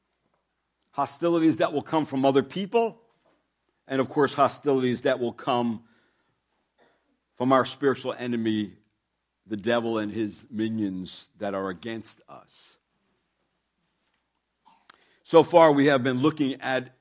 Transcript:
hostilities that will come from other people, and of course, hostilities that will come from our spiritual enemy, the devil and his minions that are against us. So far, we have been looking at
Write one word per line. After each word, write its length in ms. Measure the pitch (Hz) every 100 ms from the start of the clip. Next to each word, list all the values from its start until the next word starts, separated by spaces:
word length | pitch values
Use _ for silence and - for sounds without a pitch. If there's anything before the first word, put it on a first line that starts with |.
| _ _ _ _ _ _ _ _ _
hostilities 680 | - 135 - 170 170 160 127
that 140 | 170
will 100 | 147
come 240 | - 160 143
from 200 | 139 135
other 180 | 135
people, 580 | 135 180 190 233 226 - _ _ _ _ _ _ _ _ -
and 140 | 135
of 80 | 127
course, 240 | 151 135
hostilities 680 | - 143 - 147 135 127 117
that 180 | 139 127
will 140 | 120
come 500 | - - 123 120 110 - _ _ _ _ _ _ _ _ _ _ _ _ _ _ _
from 140 | 123
our 140 | 131 120
spiritual 480 | - 139 123 127 -
enemy, 520 | 123 120 113 107 101 - _ _ _ _ _ _ _
the 100 | 107
devil 400 | 101 120 117 113
and 140 | 104
his 340 | 104 107 - -
minions 760 | 104 110 110 101 92 90 - - _
that 160 | 104 98
are 140 | 95
against 520 | 90 117 113 - - _
us. 480 | 123 _ - - _ _ _ _ _ _ _ _ _ _ _ _ _ _ _ _ _ _ _ _ _ _ _ _ _
So 180 | - 165
far, 300 | 156 170 160
we 160 | 143 139
have 160 | 139
been 160 | 127 127
looking 420 | 151 156 135 135
at 340 | 131 131 127 _